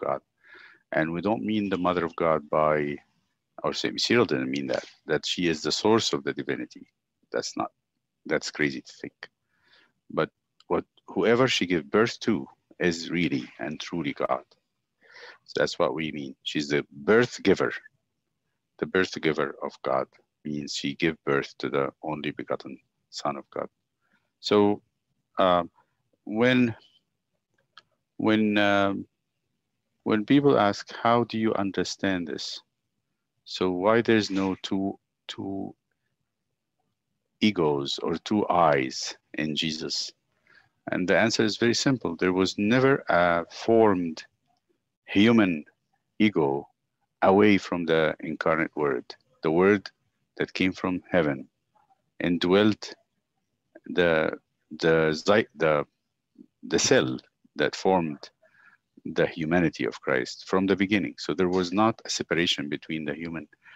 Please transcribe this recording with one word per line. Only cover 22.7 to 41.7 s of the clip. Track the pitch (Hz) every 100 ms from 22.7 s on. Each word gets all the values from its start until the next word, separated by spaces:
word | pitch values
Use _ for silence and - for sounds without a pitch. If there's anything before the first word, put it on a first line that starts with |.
| 65 _ _ _
Son | - 71 69
of | - -
God. | - _ _ _ _ _ _ _
So, | - 104 101 104 _ _ _ _ _ -
uh, | 95 87 85 _ _ _ _ _
when, | - 107 120 127 120 110 _ _ _ _ _ _ _ _ _ - _ _ _ _
when, | 107 107 107 104
um, | 101 101 98 98 98 _ _ _ _ _ _ _ _ _
when | 113 107 104
people | 139 143 127
ask, | 104 104 - -
"How | 117 120
do | 117 113
you | 110
understand | - 98 92 90 - 98 92 78
this?" | - - - _ _ _ _ _ _ _ _
So | - - 92
why | 90 98 113
there's | 117 113 98 95
no | 95 92
two, | - 98 98 - _ _ -
two | - 98 98 98 - _ _ _ _ _ _ _ _ _ _ _ _ _ _ _ _
egos | 107 95 78 71 69 -
or | - 82 -
two | 107 -
eyes | 87 82 71 65 - - - _ -
in | 78 73
Jesus? | 80 78 76 - - _ _ _ _ _ _ _ -
And | - 90
the | 87
answer | 113 -
is | 113 101
very | 117